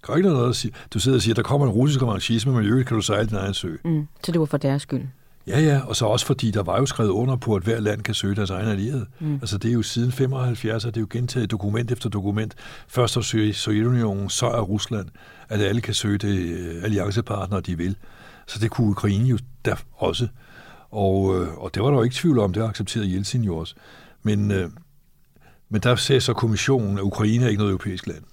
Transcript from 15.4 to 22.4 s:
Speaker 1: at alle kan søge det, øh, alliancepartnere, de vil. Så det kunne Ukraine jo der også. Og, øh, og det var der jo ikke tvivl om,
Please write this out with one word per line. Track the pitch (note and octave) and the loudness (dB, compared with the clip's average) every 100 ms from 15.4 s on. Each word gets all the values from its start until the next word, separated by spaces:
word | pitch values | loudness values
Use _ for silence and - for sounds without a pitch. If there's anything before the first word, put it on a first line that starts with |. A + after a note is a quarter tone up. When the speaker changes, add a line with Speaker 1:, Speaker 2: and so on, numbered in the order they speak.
| - | -6
Speaker 1:
at | G#2 | 0
alle | G2+ A2+ | 2 0
kan | A2+ | -2
søge | G#2 G#2 G2+ | -2 0 0
det, | G#2 G2 | 0 0
øh, | E2+ E2+ F2 E2 | 0 -4 -6 -4
alliancepartnere, | G#2 G2+ F#2 G2+ A2+ G#2 F#2 G2 | -2 0 0 -2 -2 -4 -2 -4
de | F2 E2+ | -2 -2
vil. | F2+ G2 - - - - - | -2 -4 -10 -20 -20 -20 -14
Så | - | -2
det | A2 | -2
kunne | - A2 | 2 2
Ukraine | G2 G#2 G2 | 2 0 2
jo | B2+ A#2+ - - | 2 2 -2 -6
der | - G2 - | -4 -4 -8
også. | - F2+ E2+ A#2+ - - - - - - | -4 -2 0 -4 -6 -20 -20 -20 -20 -12
Og, | G#2+ G2 F#2+ F#2+ F#2 | -2 2 2 2 0
øh, | E2+ E2 | -2 -6
og | - | -8
det | - | -2
var | A#2+ | 2
der | C#3 | 2
jo | |
ikke | A#2 B2+ | 2 2
tvivl | F3 | 2
om, | B2+ | 4